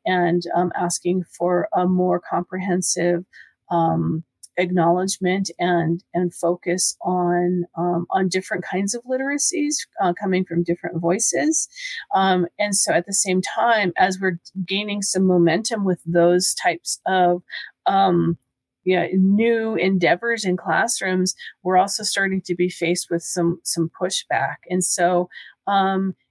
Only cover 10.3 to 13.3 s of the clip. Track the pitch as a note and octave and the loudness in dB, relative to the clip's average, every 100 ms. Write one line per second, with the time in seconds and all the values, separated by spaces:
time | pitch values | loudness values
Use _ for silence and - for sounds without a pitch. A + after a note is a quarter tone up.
10.3 | F#3 F#3 E3+ F3 F3 E3+ E3 E3+ G3 - | 0 0 -2 0 -2 -4 -2 0 0 0
11.3 | - D4+ D#4+ - - - - - F#3+ F#3+ | 0 0 -2 -4 -10 -14 -12 -2 0 2
12.3 | F#3 E3+ - G#3 G3 - D#3+ F3 G3 F#3+ | 2 0 -2 -2 0 2 0 0 -2 0